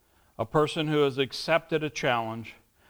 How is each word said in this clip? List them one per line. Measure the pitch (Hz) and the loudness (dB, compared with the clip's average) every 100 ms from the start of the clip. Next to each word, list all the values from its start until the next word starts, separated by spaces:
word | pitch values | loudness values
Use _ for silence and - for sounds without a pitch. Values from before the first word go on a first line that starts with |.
| _ _ _ - | _ _ _ -8
a | 113 | 0
person | 160 151 165 156 | 2 2 0 0
who | 151 | 2
has | 139 127 | 2 2
accepted | 135 - - 160 - 160 | -2 -4 0 0 2 -2
a | 151 | -2
challenge, | - 147 120 113 113 107 - _ _ _ | -2 0 0 -2 -8 -12 -18 _ _ _